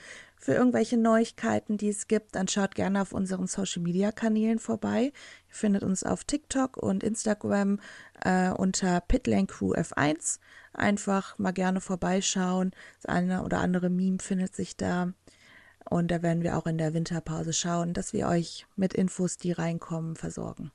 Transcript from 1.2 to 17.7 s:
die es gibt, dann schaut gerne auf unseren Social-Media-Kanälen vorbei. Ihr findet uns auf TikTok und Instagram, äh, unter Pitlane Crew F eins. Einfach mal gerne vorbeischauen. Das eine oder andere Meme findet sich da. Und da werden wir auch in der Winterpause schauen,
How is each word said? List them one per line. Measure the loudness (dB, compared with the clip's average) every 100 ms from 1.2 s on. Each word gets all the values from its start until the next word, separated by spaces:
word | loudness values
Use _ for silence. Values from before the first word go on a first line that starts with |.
| 4 -2 0 0 0 -2
die | -2
es | -2 0
gibt, | 0 0 -4
dann | -2
schaut | 0 0 0
gerne | 0 0
auf | 0
unseren | -2 -2 -2 -4
Social-Media-Kanälen | -4 -4 -2 -2 0 0 0 0 2 2 0
vorbei. | -2 -4 0 0 0 -2 -18 -20 _
Ihr | -2
findet | 2 2
uns | 2 0
auf | 0 -2 -2
TikTok | -4 -2 -2 -2 0
und | 0 0
Instagram, | 0 -2 0 0 0 2 2 0 -4 -20 -18 -4 0
äh, | 2 2
unter | 2 0 2 2 2
Pitlane | 4 2 4 2 2
Crew | 0 0
F | 0 -2
eins. | 2 2 2 -4 -6 -8 -20 -12
Einfach | 0 2 2 2 0 0 -4
mal | -2
gerne | 0 0 0
vorbeischauen. | -2 -2 0 0 0 0 0 2 0 -4 -14 -14
Das | -2
eine | 0 0 0
oder | 0 0
andere | 2 2 2
Meme | 2 0 0
findet | -2 -2 -2 -4
sich | -8 -4
da. | -2 0 -2 -6 _ -20 -20 -20 -20 -18 -4
Und | 0 0
da | 0
werden | 0 0
wir | 0 -2
auch | -2
in | -2
der | -2
Winterpause | -2 -2 -4 -4 -6 -4
schauen, | -4 -2